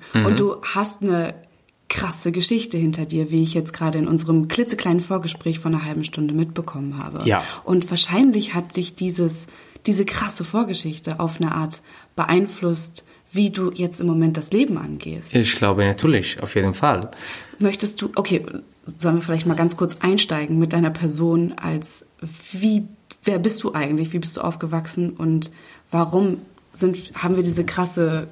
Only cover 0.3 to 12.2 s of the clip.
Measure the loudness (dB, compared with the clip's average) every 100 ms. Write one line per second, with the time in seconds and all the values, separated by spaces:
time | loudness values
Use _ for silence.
0.3 | 4 2 0 -4 -2 -2 0 0 0 -2
1.3 | -8 -20 _ _ _ -6 -4 -2 -2 -2
2.3 | 0 2 2 0 0 0 0 -2 -2 2
3.3 | 2 2 0 -4 -2 -2 0 2 2 4
4.3 | 2 4 0 0 0 2 0 0 -4 -4
5.3 | -6 -4 -4 -2 -2 -2 -6 -6 -4 -2
6.3 | 0 -2 -4 -8 -8 -8 -8 -8 -2 2
7.3 | 2 0 -8 0 0 2 0 2 6 6
8.3 | 4 0 -4 -4 -4 -6 -4 -4 0 0
9.3 | -2 -12 -20 -20 -6 0 2 2 0 -4
10.3 | -4 -2 0 0 -2 -4 -6 -8 -4 -2
11.3 | 0 -2 0 -4 -6 -16 -20 -12 -4